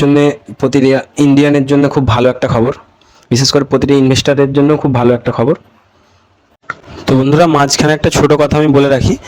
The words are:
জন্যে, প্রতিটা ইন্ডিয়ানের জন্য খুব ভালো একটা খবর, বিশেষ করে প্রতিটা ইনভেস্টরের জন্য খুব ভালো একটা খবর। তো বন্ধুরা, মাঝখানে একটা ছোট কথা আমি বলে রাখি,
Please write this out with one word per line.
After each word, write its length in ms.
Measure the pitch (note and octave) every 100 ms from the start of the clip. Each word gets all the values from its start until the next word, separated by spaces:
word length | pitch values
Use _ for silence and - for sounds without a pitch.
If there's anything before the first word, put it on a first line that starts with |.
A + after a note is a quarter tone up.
জন্যে, 220 | C#3+ C#3+ D3 C#3+ - G2+
প্রতিটা 400 | C3+ C#3 C3 C3+ - - D3
ইন্ডিয়ানের 380 | C#3 D3 C#3+ C3
জন্য 140 | C#3+ C#3+
খুব 100 | D3 B2+
ভালো 120 | A2 B2
একটা 120 | B2 C3
খবর, 180 | A#2 A#2+ - - _ _ _ -
বিশেষ 160 | A#2+ C3+
করে 100 | D3 C#3
প্রতিটা 240 | C3+ C3 C#3
ইনভেস্টরের 480 | C3 C3+ - C#3 C#3 C#3
জন্য 140 | C#3+ D3+
খুব 100 | D3 B2
ভালো 120 | B2 A#2+
একটা 140 | B2 A#2+
খবর। 160 | A#2+ F3 _ _ _ _ _ _ _ _ _ _ - - - - -
তো 40 | C3+
বন্ধুরা, 280 | C3+ D3+ E3+ D3+
মাঝখানে 360 | C#3+ - D3+ D3+
একটা 120 | E3 -
ছোট 120 | D3 D3
কথা 120 | D3 D3+
আমি 80 | D3+ C#3
বলে 120 | C#3
রাখি, 200 | C3+ - B3+